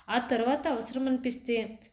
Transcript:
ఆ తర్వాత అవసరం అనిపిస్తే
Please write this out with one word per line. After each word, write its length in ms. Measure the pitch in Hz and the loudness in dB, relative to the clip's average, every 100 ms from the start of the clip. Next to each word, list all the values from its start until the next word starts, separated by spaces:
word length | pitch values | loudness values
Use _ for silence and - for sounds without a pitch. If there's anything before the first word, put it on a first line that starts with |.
| - | -2
ఆ 80 | 240 | -2
తర్వాత 500 | 240 233 240 294 320 | 2 2 4 2 0
అవసరం 400 | 233 220 262 269 | -2 -4 -2 0
అనిపిస్తే 720 | 254 247 240 - 233 208 - - | 0 0 -4 -2 -2 -2 -10 -20